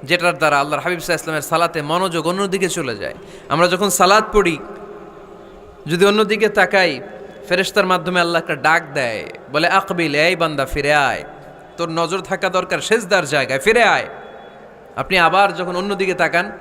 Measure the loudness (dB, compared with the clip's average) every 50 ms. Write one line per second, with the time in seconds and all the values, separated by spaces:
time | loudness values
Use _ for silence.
0 | -2 0 -2 2 2 0 0 2 2 2 4 2 2 0 -2 -4 -2 -2 -4 -4
1 | -2 -2 -4 -2 -2 -4 -4 -4 -4 0 0 2 2 0 0 -4 -4 -2 -2 0
2 | 0 0 -2 -2 -2 -2 -2 0 -2 -2 -2 -2 -2 -2 -2 -4 -4 -6 -6 -6
3 | -6 -8 -10 -10 -16 -18 -20 -20 -8 -4 0 2 2 2 2 0 0 -2 2 4
4 | 4 6 6 4 4 4 2 2 2 2 0 -2 -8 -14 -16 -16 -16 -16 -18 -18
5 | -18 -20 -20 -20 -20 -20 -20 -20 -20 -20 -20 -20 -20 -20 -20 -16 -6 -4 2 4
6 | 4 4 6 4 2 2 2 0 0 0 4 2 2 4 4 2 2 2 0 -4
7 | -8 -12 -14 -16 -16 -16 -18 -18 -6 -4 -2 0 0 0 0 0 2 2 2 0
8 | 0 0 0 0 0 2 0 -2 -2 -2 -6 0 2 2 2 2 0 -2 -4 -2
9 | -2 -2 -2 -6 -8 -10 -14 -16 -16 -4 -2 0 2 4 2 2 2 0 -2 -2
10 | -2 0 2 2 2 2 2 2 -2 -2 -2 -2 -4 -4 -2 -2 0 2 4 4
11 | 4 2 0 -2 -8 -12 -16 -18 -20 -20 -20 -20 -20 -20 -8 -8 -6 -4 -2 -2
12 | -2 -2 -2 -6 -4 -4 -6 -2 -2 0 0 0 -2 0 -4 -4 -2 0 0 0
13 | 0 2 2 2 2 2 0 0 0 0 -2 0 2 2 4 6 6 4 4 2
14 | 0 -4 -10 -16 -16 -18 -18 -18 -20 -20 -20 -20 -20 -20 -20 -20 -20 -16 -8 -8
15 | -4 0 2 4 4 4 6 4 4 4 2 -2 -6 -4 -4 -4 -2 -4 -2 -2
16 | 0 -2 0 0 0 2 2 0 -2 -2 -8 -14